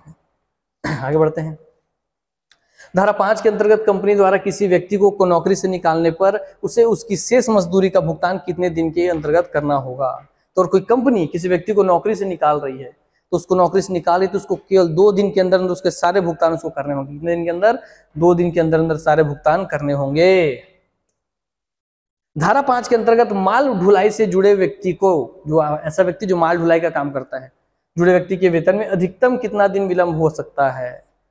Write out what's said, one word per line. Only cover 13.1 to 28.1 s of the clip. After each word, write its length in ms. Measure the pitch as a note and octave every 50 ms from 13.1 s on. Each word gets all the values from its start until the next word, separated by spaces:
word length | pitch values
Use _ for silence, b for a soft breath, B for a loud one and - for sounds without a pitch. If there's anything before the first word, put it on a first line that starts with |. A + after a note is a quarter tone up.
| _ _ _ _
तो 60 | F3+
उसको 180 | E3 - - F#3
नौकरी 260 | F#3 F3 E3+ F3 G3
से 120 | - - F#3
निकाली 340 | E3+ - F3 E3+ F#3 F#3+
तो 100 | F#3+ G3+
उसको 180 | G3 - - F#3
केवल 320 | - - - F#3+ F#3+ F3+
दो 240 | E3 D#3 F3 G3+ G#3
दिन 200 | G3 F#3+ G3+ F#3+
के 80 | - G3
अंदर 200 | F#3 F3+ F#3+ F#3
अंदर 120 | F#3 F#3
उसके 200 | F3+ - - F3
सारे 300 | E3 - F3+ F3 F3+ G3+
भुगतान 320 | F3 E3+ D#3+ - E3+ E3 E3
उसको 160 | D#3+ - D#3
करने 240 | - C#3+ C#3 D3 C#3+
होंगे। 200 | C#3 C3+ C#3 D3
कितने 220 | D3 E3 E3+ E3+
दिन 80 | E3+ E3+
के 60 | E3+
अंदर? 300 | E3+ F3 G3+ A3+ B3+ C4 B B B B B B -
दो 180 | D3 E3 F3 F3
दिन 160 | E3+ F3+ F3
के 80 | D#3+ F3
अंदर 200 | D#3+ D#3+ D#3+ D#3+
अंदर 180 | E3 E3 D#3
सारे 260 | D3+ - D#3+ D3+ D#3+ D3+
भुगतान 420 | C#3+ C#3+ - - D#3 D#3+ F#3+ F#3+
करने 280 | - D3+ C#3+ C#3+ C#3+ C#3+
होंगे। 680 | C#3 C#3 C3+ C#3 D#3 F3 F#3+ F#3+ F#3 E3 D3 B2 - - _ _ _ _ _ _ _ _ _ _ _ _ _ _ _ _ _ _ _ _ _ _ _ _ _ _ _ _ _ _ _ _ _ -
धारा 240 | D3+ D#3+ G3 A3+ C#4
पाँच 260 | C4+ C4 B3 B3 A#3
के 80 | - A#3+
अंतर्गत 360 | A3 G#3 A3+ A#3 A#3 A#3 G#3
माल 420 | G3+ G3 F#3+ F#3+ A3 B3 D4 C4+ A3+
ढुलाई 360 | F3+ F3+ G3+ G3+ F#3 G3+ G#3+
से 160 | G#3 - A3
जुड़े 280 | F#3 F3 F#3+ F#3+ G3+ G3+
व्यक्ति 400 | F#3+ F#3 - - - - F#3 E3
को, 500 | - G3 F#3+ F3 D3 A#2 - - - -
जो 100 | D3+ D#3
आ-, 220 | E3 D3+ D3+ D3+ D3+
ऐसा 240 | - D#3 D#3 F#3+ F#3
व्यक्ति 220 | F3+ F3 - A3
जो 120 | F#3 F#3
माल 200 | E3+ E3 D#3+ F3
ढुलाई 220 | E3+ E3 E3+ E3+ E3
का 100 | E3+ D#3+
काम 220 | D#3 D3+ C#3+ C#3+
करता 280 | C3+ C3 B2+ - C#3+ C3
है, 120 | C3 C3 _ _ _ _ _ _ _ _ -
जुड़े 140 | E3 F3 F3+